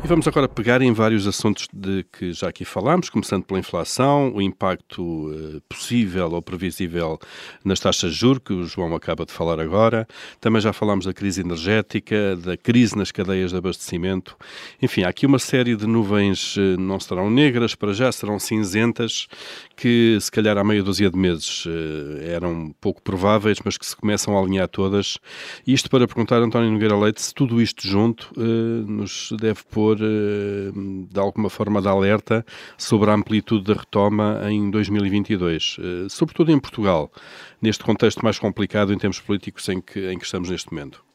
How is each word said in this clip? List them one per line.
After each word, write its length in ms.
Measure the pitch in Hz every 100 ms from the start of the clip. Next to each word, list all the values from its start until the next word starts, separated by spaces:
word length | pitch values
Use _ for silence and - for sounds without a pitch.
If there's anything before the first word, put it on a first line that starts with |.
E 40 | 156
vamos 200 | 170 156
agora 200 | 151 131
pegar 360 | - 110 127
em 100 | 127
vários 320 | 110 110 110 101
assuntos 420 | 95 110 101 -
de 320 | 98 98 95 90 -
que 160 | 90
já 180 | 85 92
aqui 140 | -
falámos, 460 | 95 - 107 175 170
começando 340 | 117 - 98
pela 160 | - 95
inflação, 720 | 87 90 80 - 131 143 135 101
o 40 |
impacto, 960 | 98 92 95 87 _ - 87 80 78
eh, 280 | 78 78 76 _
possível 640 | - - 120 107 90 87
ou 120 | 85
previsível 760 | - 92 92 - 90 85 82 78 - - - -
nas 160 | 95 92
taxas 320 | 98 92 90
de 80 | 78
juros, 240 | 117 131 -
que 80 |
o 120 | 95 85
João 280 | - 85
acaba 320 | 82 - 82 82
de 60 |
falar 280 | - 85 80
agora. 480 | 80 95 113 113 110 - - -
Também 220 | 113 110
já 100 | 107
falámos 360 | 98 107 101 92
da 40 |
crise 300 | 92 101 90
energética, 960 | 87 85 85 110 104 110 - 107 101 92
da 200 | 87 87
crise 400 | - 120 117 104
nas 160 | 95
cadeias 380 | - 95 95 95
de 80 | 92
abastecimento. 800 | 90 87 - 87 90 92 - - - - - -
Enfim, 220 | 127 -
há 80 | 90
aqui 160 | - 139
uma 140 | 139
série 360 | - 131 123 113
de 120 | 107
nuvens, 680 | 113 101 104 101 92 - -
eh, 220 | 98 90
não 220 | 95 95
serão 280 | - 92 98
negras, 420 | 120 147 120 117
para 180 | - 104
já 200 | 101 127
serão 260 | 113 104 104
cinzentas, 880 | - 110 101 101 117 113 113 - - - - - - -
que 440 | 123 120 113 107
se 80 | -
calhar 260 | - 107 101
há 80 |
meia 200 | 101 104
dúzia 260 | 98 92 101
de 80 | 87
meses, 480 | 92 82 - - 85
eh, 640 | 82 80 76 71 76 80
eram 400 | 85 87 82 80 -
pouco 220 | 104 90
prováveis, 560 | - 95 95 107 107 98 -
mas 100 | -
que 120 | -
se 100 | -
começam 400 | 104 104 - 101
a 20 |
alinhar 280 | 95 95 90
todas. 500 | - 98 101 98 - - - - - -
Isto 240 | 131 -
para 160 | 135 123
perguntar, 380 | - 110 120
António 260 | 117 120 113
Nogueira 260 | 107 107 104
Leite, 280 | 107 110
se 100 | -
tudo 260 | - 135 117
isto 280 | 110 - 98
junto, 440 | 98 113 113 - -
eh, 480 | 113 113 113 117 107
nos 460 | 104 101 - - 113
deve 200 | 110 104 -
pôr, 240 | - 107 107
eh, 800 | 107 107 104 104 101 101 98 98 98 95 92
de 80 | 98
alguma 320 | 98 - 104
forma 320 | - 104 104
de 60 | 98
alerta 580 | 98 98 107 - 113 117 - - -
sobre 320 | - 110 104
a 40 |
amplitude 500 | 104 98 107 - 110
da 160 | 95 104
retoma 600 | - 107 101 104 107 107 104
em 200 | 104 101
dois 200 | 107 98
mil 160 | 104 98
e 40 |
vinte 200 | 101 101
e 80 | 104
dois, 400 | 87 80 - -
eh, 280 | 92 90 95
sobretudo 420 | - 160 - 165
em 80 | 151
Portugal, 500 | - - 104 85 73 - - - - _
neste 200 | 110 104
contexto 400 | - - 113 -
mais 160 | 113 101
complicado 540 | 110 98 101 107 101
em 60 | 101
termos 240 | 104 92
políticos 480 | - 104 - - -
em 100 | 95
que, 320 | - 107 92
em 60 | 90
que 80 | -
estamos 240 | 95 87
neste 200 | 90 -
momento. 320 | 80 71 - _